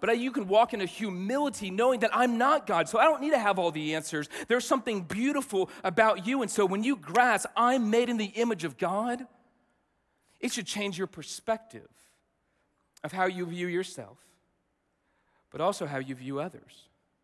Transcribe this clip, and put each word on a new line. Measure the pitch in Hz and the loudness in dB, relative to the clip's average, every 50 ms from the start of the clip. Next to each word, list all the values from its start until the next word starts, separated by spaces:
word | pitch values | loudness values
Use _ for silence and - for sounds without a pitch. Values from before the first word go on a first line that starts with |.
but | - 202 226 233 | 0 0 2 2
you | 240 269 | 0 -2
can | 247 262 202 185 | -2 -2 0 4
walk | 196 214 240 240 247 | 6 6 6 4 2
in | 208 | -2
a | 190 | -4
humility | 180 - - 220 208 185 180 190 202 254 285 294 277 - - 208 185 | -6 -6 -6 -6 -6 -6 -6 -4 -2 -2 0 0 -2 -4 -6 -8 -6
knowing | 185 202 233 262 262 226 | -2 2 2 2 2 2
that | 226 214 - | 0 0 2
I'm | 226 254 247 233 226 | 2 2 2 2 2
not | 247 277 311 294 - - | 2 4 2 2 2 0
God, | 190 165 160 - | 0 0 0 2
so | - - | 2 4
I | 262 | 4
don't | 311 - - | 4 4 2
need | 269 302 | 2 2
to | 311 254 | 2 2
have | 208 208 196 185 | 2 2 2 2
all | 175 170 | 0 0
the | 156 156 151 151 156 | -2 -2 -4 -4 -4
answers. | 156 156 - 165 151 147 - - - - - | -4 -4 -4 -4 -6 -6 -6 -8 -10 -2 0
There's | 233 247 240 | 0 0 2
something | - 320 262 - 254 220 196 175 | 2 0 0 0 0 -4 -4 -4
beautiful | 156 185 202 247 277 294 285 262 - 208 190 185 - - - | -4 -4 -2 0 0 0 0 -2 -2 0 0 0 -2 -4 -4
about | - 190 170 220 220 220 196 190 175 220 | -4 0 4 4 4 4 4 2 0 -2
you. | 262 277 | 0 0
And | 233 - | -2 0
so | - 220 202 | 2 2 2
when | 185 190 202 220 | 2 2 0 0
you | 262 285 202 | 0 -2 -2
grasp, | - - 170 240 247 247 220 190 - - - | -4 0 4 4 6 6 4 2 0 -2 0
"I'm | 208 240 247 262 269 226 208 | 2 4 4 4 4 2 4
made | 220 233 247 240 | 4 4 4 2
in | 240 220 | 2 0
the | 214 95 - | -2 -2 -2
image | 214 233 233 220 170 160 | 0 0 0 0 -2 -4
of | 160 127 - | -6 -4 -4
God," | 190 170 185 202 226 247 240 247 254 - _ _ _ _ _ _ _ _ _ _ _ _ _ _ _ _ _ _ _ _ _ _ | -2 -2 0 -2 -2 -2 -4 -6 -8 -12 _ _ _ _ _ _ _ _ _ _ _ _ _ _ _ _ _ _ _ _ _ _
it | - 254 | -4 -4
should | - 240 185 - | -4 -4 -6 -6
change | - 208 208 202 185 170 | -4 -4 -4 -4 -4 -4
your | 190 - | -6 -6
perspective | - 165 147 - - - - - 220 220 220 - - 110 - - _ _ _ _ _ _ _ _ _ _ _ _ _ _ _ _ _ _ _ _ _ _ | -8 -10 -14 -12 -12 -6 -4 -4 -4 -4 -4 -12 -20 -20 -20 -20 _ _ _ _ _ _ _ _ _ _ _ _ _ _ _ _ _ _ _ _ _ _
of | - 156 180 | -12 -6 -2
how | 185 185 185 | 0 0 0
you | 180 180 180 | 0 -2 -6
view | 170 170 175 175 180 | -6 -6 -6 -4 -2
yourself, | 175 180 185 180 - - 113 98 120 - _ _ _ _ _ _ _ _ _ _ _ _ _ _ _ _ _ _ _ _ _ _ _ _ _ _ | -2 -2 -4 -4 -8 -14 -14 -14 -18 -20 _ _ _ _ _ _ _ _ _ _ _ _ _ _ _ _ _ _ _ _ _ _ _ _ _ _
but | - 139 | -6 -2
also | 156 190 202 - 185 | 0 0 0 -2 -4
how | 143 139 131 | -6 -4 -6
you | 131 135 135 | -6 -8 -10
view | 127 127 135 139 139 | -10 -8 -8 -6 -6
others. | 156 185 - 143 - - - - - _ _ _ _ _ _ _ | -6 -8 -10 -14 -20 -20 -20 -20 -20 _ _ _ _ _ _ _